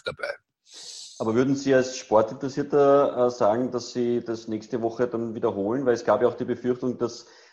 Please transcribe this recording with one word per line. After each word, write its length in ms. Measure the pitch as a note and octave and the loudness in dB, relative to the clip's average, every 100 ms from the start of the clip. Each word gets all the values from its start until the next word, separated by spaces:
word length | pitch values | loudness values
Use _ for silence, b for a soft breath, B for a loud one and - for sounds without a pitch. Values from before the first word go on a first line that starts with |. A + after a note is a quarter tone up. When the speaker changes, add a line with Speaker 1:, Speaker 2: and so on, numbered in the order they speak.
Speaker 1:
dabei. 320 | - - - - _ _ _ B B B B - | -8 -8 -8 -10 _ _ _ B B B B -6
Speaker 2:
Aber 160 | A2 | 0
würden 220 | A2+ C3+ C#3 | 2 2 0
Sie 180 | C#3 | 2
als 220 | C3 B2+ - | 4 2 -4
Sportinteressierter, 1300 | - G#2+ A2+ C3 C#3 C#3 C#3+ D3 C#3 C#3 C#3 B2 B2 | 2 4 4 -2 -6 -6 0 4 6 6 4 2 0
äh, 20 | |
sagen, 400 | B2 G#2 A2 B2+ | 2 2 2 0
dass 240 | A#2+ A#2 | -4 -6
Sie 280 | B2 A#2+ A#2+ | -4 -2 -2
das 260 | A#2 A2+ - | -2 -8 -6
nächste 340 | G#2+ - B2 | -8 -6 -4
Woche 260 | A2+ - B2 | -4 -2 -2
dann 260 | A#2 A#2 | -2 -6
wiederholen? 520 | A2 A#2 G2+ G2 B2+ B2+ | -2 -2 -2 -2 0 0
Weil 80 | |
es 100 | A#2 | 0
gab 160 | - G#2+ | 2 2
ja 80 | A#2+ | 2
auch 80 | - | 0
die 80 | |
Befürchtung, 540 | A#2+ A#2+ B2 B2 B2+ A#2 | -4 -4 -4 -2 -4 -2
dass, 260 | A#2+ - b b b | -4 -6 b b b